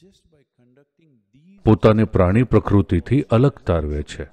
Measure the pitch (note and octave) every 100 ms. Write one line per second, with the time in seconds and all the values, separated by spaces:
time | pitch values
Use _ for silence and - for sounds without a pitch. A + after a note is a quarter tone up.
0 | F#3 _ F3 D#3 C3+ _ A#2+ B2+ C#3+ _
1 | E3 B2 _ C3+ E3+ G3+ D3 G#2+ A2+ G#2+
2 | G#2+ F#2+ F2+ G#2 B2+ G#2+ - G2+ F#2+ F2
3 | - C3+ C#3+ A#2 C#3 - - E2+ D2+ D2
4 | C#2+ - D2+